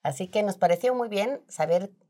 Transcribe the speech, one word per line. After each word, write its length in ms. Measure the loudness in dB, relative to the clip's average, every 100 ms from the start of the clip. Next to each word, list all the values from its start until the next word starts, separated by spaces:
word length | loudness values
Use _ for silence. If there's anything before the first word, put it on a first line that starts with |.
Así 260 | -6 -6 -4
que 160 | -2
nos 140 | -2 2
pareció 360 | 2 4 2
muy 140 | 0 -2
bien 340 | -2 -2 -4 -8
saber 440 | -4 2 2 0 -12 _